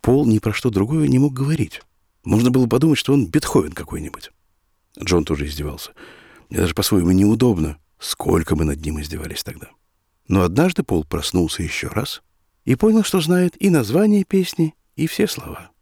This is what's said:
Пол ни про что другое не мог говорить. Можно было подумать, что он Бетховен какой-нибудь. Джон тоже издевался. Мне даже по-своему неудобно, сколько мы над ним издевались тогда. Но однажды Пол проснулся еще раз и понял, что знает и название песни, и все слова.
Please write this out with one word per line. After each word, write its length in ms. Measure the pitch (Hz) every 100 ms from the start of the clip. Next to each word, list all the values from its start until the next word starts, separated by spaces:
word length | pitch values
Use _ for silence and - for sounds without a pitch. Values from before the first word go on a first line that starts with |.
Пол 260 | - 131 135
ни 120 | 110
про 140 | 110
что 180 | 107 127
другое 380 | 98 107 160 147
не 100 | 127
мог 140 | 143
говорить. 500 | 131 135 160 95 - _ _ _ _
Можно 260 | - 104 120
было 160 | 127 123
подумать, 320 | 117 156 147
что 140 | -
он 140 | 139 101
Бетховен 460 | 151 - - -
какой-нибудь. 580 | 90 - 76 76 - - _ _ _ _ _ _ -
Джон 260 | 80 87
тоже 220 | 78 76 73
издевался. 460 | 71 76 67 - - - - - - _
Мне 100 | -
даже 160 | 85
по-своему 360 | - - 101 85
неудобно, 680 | 92 104 113 123 95 78 73 _ _
сколько 580 | - - - 87 80 80
мы 80 |
над 200 | 78 71
ним 160 | 76 78
издевались 420 | 73 78 76 80
тогда. 260 | - 73 - _ _ _ _ _ _
Но 160 | 95
однажды 400 | 90 95 175 175
Пол 220 | - 90
проснулся 580 | 76 76 73 92 82 -
еще 260 | 80 - -
раз 340 | - 139 - _ _ _ _
и 100 | -
понял, 300 | 131 214 220
что 160 | 208 196
знает 340 | 156 180 180 -
и 100 | 196
название 540 | 165 107 139 214 208
песни, 500 | 190 190 180 - 160 - _ -
и 100 | 160
все 200 | - 208
слова. 440 | - - - 87 _